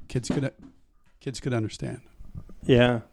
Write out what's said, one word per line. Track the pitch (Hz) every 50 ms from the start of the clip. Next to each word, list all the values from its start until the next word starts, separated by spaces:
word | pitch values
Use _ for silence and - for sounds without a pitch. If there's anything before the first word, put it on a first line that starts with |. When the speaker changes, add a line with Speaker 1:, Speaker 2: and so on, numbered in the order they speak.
| - -
Speaker 1:
kids | - 135 120 -
could, | - 151 135 135 - _ - - - _ _ _ _ _ _ _ _ _
kids | - 139 127 -
could | - 135 123
understand. | 117 110 104 - - - 65 - - - - - - - - - - - - - - -
Speaker 2:
Yeah. | - 131 120 123 123 120 117 - -